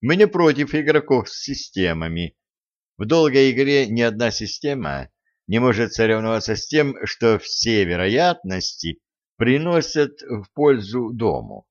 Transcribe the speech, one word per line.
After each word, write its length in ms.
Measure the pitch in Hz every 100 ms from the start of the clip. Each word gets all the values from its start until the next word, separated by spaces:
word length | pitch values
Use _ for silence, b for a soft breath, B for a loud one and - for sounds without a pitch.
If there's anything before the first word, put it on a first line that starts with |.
Мы 160 | 113 175
не 100 | 208
против 480 | 180 165 139 143
игроков 540 | 151 147 151 143 127 107
с 140 | -
системами. 920 | - 139 - - 90 82 80 82 85 _ _ _ _ _ _ _
В 100 | 107
долгой 440 | 165 156 135 135
игре 360 | 120 139 143 127
ни 160 | 113
одна 280 | 117 107 120
система 800 | 120 107 - 147 139 76 69 65 _ _ _ _
не 120 | 107
может 340 | 127 107 113
соревноваться 640 | - 113 110 110 113 110 107
с 100 | -
тем, 280 | 151 143 135
что 340 | 107 - 117 107
все 460 | - - 113 110
вероятности 1160 | 92 87 92 117 175 175 95 92 - - 82 - _ _ _ _
приносят 840 | 117 135 165 170 151 151 143 -
в 240 | - 110 98
пользу 560 | - 147 131 101 120 113
дому. 540 | 127 110 69 57 - _